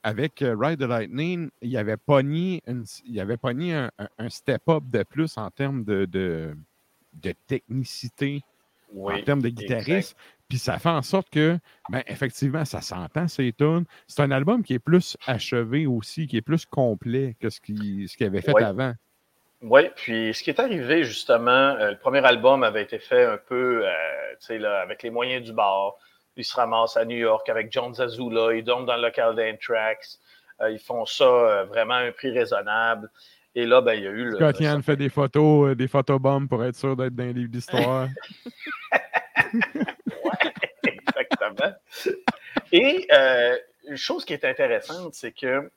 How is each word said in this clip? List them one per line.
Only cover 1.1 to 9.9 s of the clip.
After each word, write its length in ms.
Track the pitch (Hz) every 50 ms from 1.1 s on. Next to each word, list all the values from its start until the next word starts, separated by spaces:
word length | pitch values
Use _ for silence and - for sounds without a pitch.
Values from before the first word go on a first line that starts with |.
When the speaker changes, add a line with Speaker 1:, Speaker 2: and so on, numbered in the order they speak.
| - 131 156 175 180 175 165 - _ _
Speaker 1:
il 140 | - 117 127
avait 200 | 117 107 104 110
pogné 640 | 104 _ - 147 139 131 139 151 160 175 190 185 160 _
une, 200 | - 123 123 113 - - - _
il 140 | - 120 104
avait 180 | 92 98 117
pogné 360 | 113 - 135 120 131 170 180 165
un, 180 | 151 131 113 _ -
un, 80 | 104 - _ -
un 100 | 113 117
step-up 540 | - - _ - 131 - _ - 165 156 143 127
de 140 | 117 110 95
plus 340 | _ - 139 160 156 -
en 120 | - 110 92
termes 320 | _ - 139 139 139 131 110
de, 220 | 101 104 95 98
de, 500 | 92 85 95 95 90 82 80 80 78 76 76 78 _ _ _ _ _ _ _ _ _ _
de 200 | 80 90 95 87 _ _
technicité, 920 | _ 135 123 _ _ 113 131 131 - - - - 123 _ - 143 139 143 143 - _ _ _ _ _ _ _ _ _ 104
Speaker 2:
Oui, 220 | 95 95 101 101
Speaker 1:
en 60 | 98 104
termes 180 | - 143 143
de 60 | 123 117
Speaker 2:
exact. 180 | 117 113 104 98 123 113
Speaker 1:
guitariste. 380 | 101 123